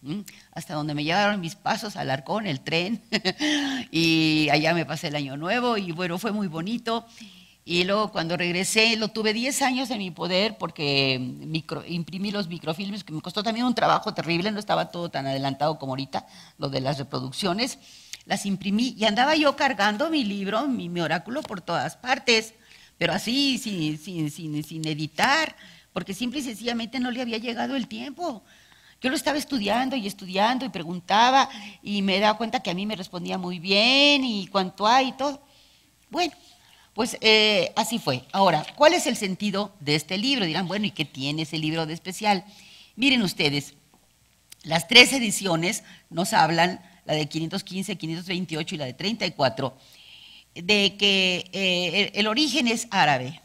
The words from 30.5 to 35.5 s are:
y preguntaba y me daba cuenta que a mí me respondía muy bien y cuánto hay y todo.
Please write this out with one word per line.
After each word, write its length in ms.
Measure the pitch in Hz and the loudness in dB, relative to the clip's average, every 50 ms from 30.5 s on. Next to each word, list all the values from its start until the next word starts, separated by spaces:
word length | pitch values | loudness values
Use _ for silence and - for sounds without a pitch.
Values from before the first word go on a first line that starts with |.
| 254 254 269 | 2 0 -4
y 60 | 247 | -6
preguntaba 800 | 175 190 160 156 180 180 - - 190 208 233 247 262 269 254 - - 214 202 208 - - - | -6 -8 -8 -6 -8 -8 -2 2 4 6 6 8 6 6 4 2 0 -14 -16 -16 -18 -14 -8
y 200 | - 208 202 196 | -4 -2 0 2
me 160 | 196 185 190 | 2 2 4
daba 160 | 208 214 214 | 4 4 4
cuenta 240 | 220 233 226 - - | 2 -2 -2 -2 -4
que 100 | - 202 | -2 -2
a 40 | 170 | -4
mí 100 | 180 196 | -4 -4
me 120 | 214 214 | -4 -6
respondía 420 | 185 185 - - 180 175 180 185 190 | -6 -8 -10 -10 -10 -6 -6 -6 -4
muy 200 | 180 180 180 180 | -4 -6 -6 -6
bien 680 | 156 190 190 202 214 240 262 277 285 285 285 285 262 | 0 2 4 4 6 6 6 6 6 6 6 6 4
y 240 | 254 226 202 185 165 | 2 0 -2 -4 0
cuánto 380 | - 196 190 185 - - 196 | 0 0 0 0 -2 0 4
hay 220 | 214 233 262 269 262 | 6 6 6 6 4
y 40 | 247 | 0
todo. 300 | - 254 285 277 - _ _ | -2 -2 -2 -2 -4 _ _